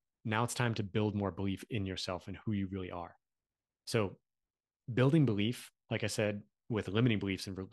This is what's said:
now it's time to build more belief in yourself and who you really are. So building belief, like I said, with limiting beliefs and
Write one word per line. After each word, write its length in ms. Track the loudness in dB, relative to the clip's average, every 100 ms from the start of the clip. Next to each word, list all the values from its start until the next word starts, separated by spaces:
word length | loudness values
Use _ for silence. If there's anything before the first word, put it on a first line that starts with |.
| _ _
now 200 | -2 0
it's 100 | 0
time 200 | 0 0
to 80 | 0
build 320 | -2 0 0
more 160 | 0 -2
belief 340 | -2 -4 -4 -6
in 160 | -6 -4
yourself 420 | -4 -4 -6 -8
and 100 | -8
who 80 | -4
you 160 | -2 -2
really 200 | -4 -8
are. 240 | -8 -12 -14 _ _ _ _ _ _
So 320 | -2 0 0 -4 _ _ _ _ _ _ -2
building 340 | 4 6 6 6
belief, 440 | 4 0 -2 -10 _ -4
like 140 | -2
I 40 | -2
said, 340 | 0 0 0 -8 _ -4
with 200 | -2 0
limiting 300 | 2 4 4
beliefs 280 | 0 -2 -4
and 120 | -8 -2